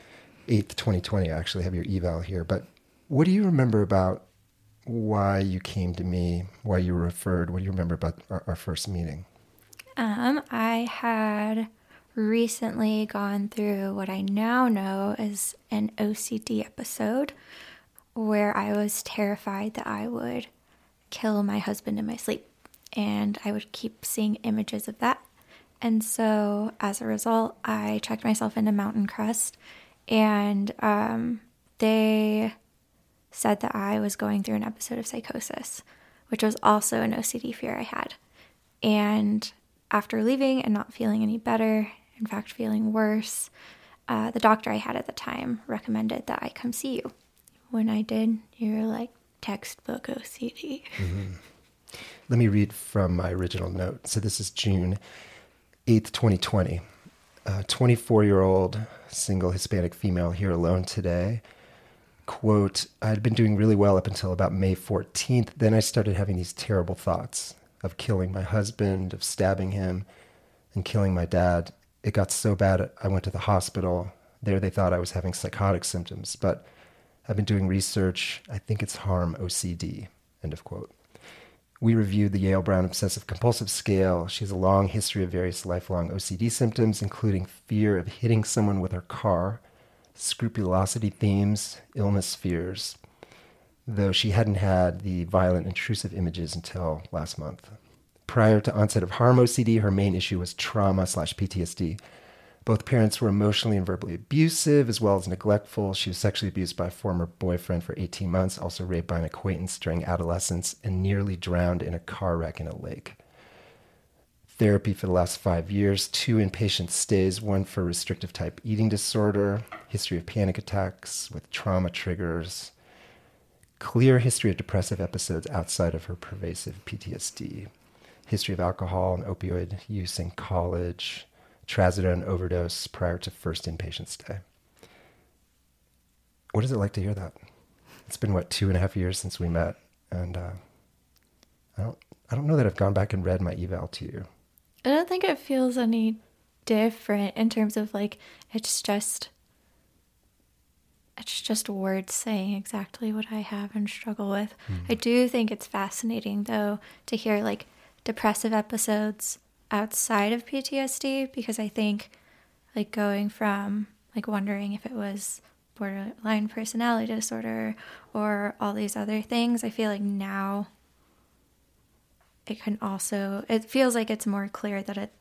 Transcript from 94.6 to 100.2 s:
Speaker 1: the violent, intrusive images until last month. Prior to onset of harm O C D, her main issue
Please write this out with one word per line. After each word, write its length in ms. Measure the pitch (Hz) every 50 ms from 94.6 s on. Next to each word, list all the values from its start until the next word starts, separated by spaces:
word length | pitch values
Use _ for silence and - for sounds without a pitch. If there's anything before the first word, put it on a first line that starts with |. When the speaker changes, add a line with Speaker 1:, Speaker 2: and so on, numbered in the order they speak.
| 101 95 92 92 90 87 85 90
Speaker 1:
the 240 | 98 95 92 87 85
violent, 420 | 85 98 92 92 90 90 87 -
intrusive 460 | 95 90 - - - 107 - - 95 -
images 420 | 95 90 82 82 90 82 78 -
until 480 | 85 - - - 92 87 80 78 82 90 -
last 260 | - 80 78 - -
month. 320 | - 76 76 - - - - 107 - _ _ _ _ _ _ _ _ -
Prior 360 | - - 117 110 110 107 104
to 120 | - - -
onset 300 | 104 104 104 - 107 90
of 80 | 92
harm 260 | - - 120 123 127
O 80 | 127 123
C 180 | 117 - 131 117
D, 140 | 113 113
her 140 | 110 104 101
main 240 | 95 98 98 101 90
issue 240 | 90